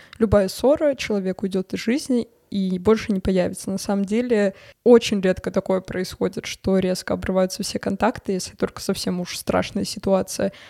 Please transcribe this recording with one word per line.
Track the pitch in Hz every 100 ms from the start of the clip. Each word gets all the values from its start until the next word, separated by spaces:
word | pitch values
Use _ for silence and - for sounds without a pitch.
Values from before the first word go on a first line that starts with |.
| - -
любая | 220 202 190
ссора, | - 247 311 302 262
человек | - 202 185 185
уйдет | 196 190 -
из | 185
жизни | 220 277 - 240 - _ -
и | 196 190 180
больше | 196 220 -
не | 190
появится. | 196 185 180 190 -
На | 190
самом | - 202
деле, | 190 220 247 214 202 - - -
очень | 233 233 - 202
редко | 185 185 190
такое | 185 - 185
происходит, | - 180 185 - 190 -
что | - - - 190
резко | 185 185 -
обрываются | 185 185 190 185 -
все | 196 -
контакты, | 202 196 208 - -
если | 190 - -
только | - -
совсем | - 190 190 180
уж | 180 -
страшная | - 185 185 202
ситуация. | 190 - 196 190 185 - 196 - -